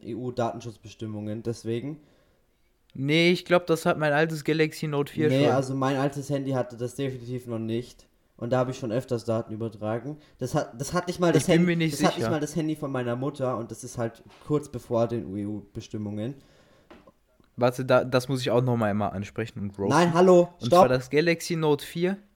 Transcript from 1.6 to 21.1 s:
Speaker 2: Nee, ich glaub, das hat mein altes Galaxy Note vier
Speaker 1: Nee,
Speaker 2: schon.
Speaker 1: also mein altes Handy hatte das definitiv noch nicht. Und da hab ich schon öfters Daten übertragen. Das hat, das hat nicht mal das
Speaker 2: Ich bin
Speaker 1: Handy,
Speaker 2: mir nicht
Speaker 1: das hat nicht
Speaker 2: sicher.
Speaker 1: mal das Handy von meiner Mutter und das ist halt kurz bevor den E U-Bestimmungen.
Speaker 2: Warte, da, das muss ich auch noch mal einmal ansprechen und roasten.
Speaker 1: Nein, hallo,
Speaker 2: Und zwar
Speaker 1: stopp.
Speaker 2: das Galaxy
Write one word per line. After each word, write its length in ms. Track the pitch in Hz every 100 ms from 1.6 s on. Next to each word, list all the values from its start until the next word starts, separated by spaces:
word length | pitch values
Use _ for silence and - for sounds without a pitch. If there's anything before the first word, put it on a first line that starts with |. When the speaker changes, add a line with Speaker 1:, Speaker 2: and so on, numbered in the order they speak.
| 113 117 139 156 _ _ _ _ _ _ _ _ _ -
Speaker 2:
Nee, 360 | 139 160 170
ich 140 | 175 -
glaub, 220 | 175 175
das 180 | 160 175
hat 140 | -
mein 140 | 151
altes 300 | 143 165 156
Galaxy 440 | 147 156 156 - 156
Note 260 | 143 139
vier 160 | - 151
Speaker 1:
Nee, 160 | 135 143
Speaker 2:
schon. 80 |
Speaker 1:
also 220 | 135 131 135
mein 200 | 135 135
altes 360 | 143 143 135
Handy 200 | 139 135
hatte 240 | 131 - 117
das 200 | 123 -
definitiv 500 | 139 127 117 127 120
noch 140 | 113
nicht. 480 | 110 117 123 - _ _ _ -
Und 160 | 120
da 60 | 127
hab 120 | 127
ich 100 | 127
schon 120 | 117
öfters 340 | 123 - 117 117
Daten 280 | 113 -
übertragen. 640 | 107 113 104 107 117 131 151 _ -
Das 160 | 127 151
hat, 260 | - 117
das 120 | 143
hat 120 | 175 180
nicht 140 | 165
mal 120 | 175
das 120 | 156
Speaker 2:
Ich 40 | 185
bin 100 | 170
Speaker 1:
Handy, 100 | 175
Speaker 2:
mir 100 | 165
nicht 160 | 160
Speaker 1:
das 60 | 143
hat 80 | 180
nicht 100 | 175
Speaker 2:
sicher. 80 | 117
Speaker 1:
mal 80 | 156
das 160 | 147 175
Handy 200 | 156 156
von 160 | 143
meiner 240 | 131 120 123
Mutter 420 | 139 143 127 110
und 120 | 113
das 140 | 113
ist 160 | 123 -
halt 240 | 117 - - - -
kurz 220 | 147 147
bevor 380 | 120 - 117 117
den 300 | 117 69 104
E 80 | 101
U-Bestimmungen. 880 | 104 - 113 - 110 104 104 120 139 _ _ _ _ _ - - _ _ _ _ -
Speaker 2:
Warte, 260 | 123 127
da, 220 | 131 127 127
das 240 | 127 127
muss 100 | 131
ich 80 | 131
auch 100 | 120
noch 140 | 127 117
mal 120 | 107
einmal 220 | 101 101
ansprechen 480 | 95 101 - 110 -
und 180 | 101 98
roasten. 120 | 98
Speaker 1:
Nein, 240 | 151 175
hallo, 360 | 165 185 175 175 -
Speaker 2:
Und 80 | 117
zwar 160 | 175 127
Speaker 1:
stopp. 40 |
Speaker 2:
das 200 | 127
Galaxy 480 | 127